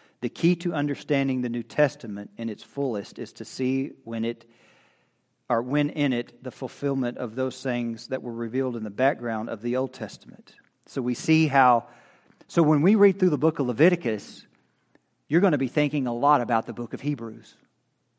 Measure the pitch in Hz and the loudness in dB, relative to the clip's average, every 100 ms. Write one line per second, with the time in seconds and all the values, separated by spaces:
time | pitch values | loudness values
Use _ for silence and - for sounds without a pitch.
0 | _ - 123 - 170 175 175 147 143 135 | _ -8 -8 0 2 2 -2 -2 -2 -4
1 | - 139 139 131 123 117 117 - 143 - | -2 0 0 -2 -4 -4 -4 0 0 0
2 | 110 101 104 - 113 104 - 139 139 104 | -12 -12 -12 -10 -8 -8 -12 -6 -4 -4
3 | 95 - 110 - 110 - 127 135 135 - | -8 -12 -14 -12 -12 -6 -2 -2 -4 -10
4 | 113 113 113 117 - _ _ _ _ _ | -10 -6 -6 -6 -14 _ _ _ _ _
5 | _ _ _ _ - 120 127 147 147 151 | _ _ _ _ -2 -2 0 0 0 0
6 | 143 120 120 - - - 127 - 143 135 | 0 0 -4 -10 -14 -10 -12 -6 -4 -2
7 | 123 123 117 117 131 - 135 120 117 113 | -4 -4 -8 -4 -4 -4 -4 -4 -4 -8
8 | - 131 123 117 117 127 131 117 107 104 | -8 -8 -6 -8 -4 -2 -2 -4 -6 0
9 | 135 117 120 110 113 110 120 123 131 - | 0 2 -4 -6 -6 -6 -4 -2 -4 -6
10 | 104 - - - - _ _ _ - 143 | -12 -14 -20 -20 -20 _ _ _ -10 -4
11 | 123 123 - 160 156 135 127 117 - - | -4 -2 2 4 4 6 6 6 2 -20
12 | _ _ _ _ - 175 151 147 170 220 | _ _ _ _ -4 2 4 4 4 6
13 | 202 190 185 139 156 156 123 113 175 175 | 6 6 2 4 0 0 -2 4 4 4
14 | 120 107 - - - _ _ _ _ _ | -2 -4 -8 -20 -20 _ _ _ _ _
15 | _ _ - 160 190 143 131 156 147 147 | _ _ -2 2 4 2 0 0 0 0
16 | 127 120 139 139 113 113 - 110 117 113 | -4 0 4 4 2 0 -2 -8 -10 -6
17 | 147 127 113 113 - _ _ _ _ _ | -6 -6 -8 -14 -20 _ _ _ _ _
18 | _ | _